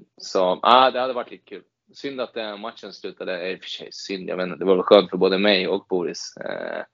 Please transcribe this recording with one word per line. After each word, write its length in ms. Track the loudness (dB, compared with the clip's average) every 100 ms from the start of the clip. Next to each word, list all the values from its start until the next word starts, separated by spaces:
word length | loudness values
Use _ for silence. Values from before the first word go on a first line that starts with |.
| _ _
så, 420 | -4 0 2 2
ah, 280 | 6 6 6
det 100 | 2
hade 120 | -4
varit 180 | -6 -10
lite 140 | -14
kul. 180 | -18 -20 _ _ _
Synd 260 | -14 -12 -8
att, 160 | -10 -8
eh, 200 | -10 -10
matchen 360 | -12 -14 -18
slutade, 480 | -14 -14 -10 -8 -6 -6
eh, 60 |
i 40 | -8
och 40 |
för 60 | -10
sig 180 | -14 -14
synd, 360 | -14 -10 -8 -6
jag 80 | -6
vet 80 | -6
inte, 120 | -2
det 60 |
var 100 | 2
väl 80 | 4
skönt 260 | 6 6 6
för 60 | 2
både 220 | 2 2
mig 300 | 2 2 0
och 180 | -4 -2
Boris, 480 | -4 -4 -8 -14 -12
eh, 480 | -10 -8 -8 -10 -12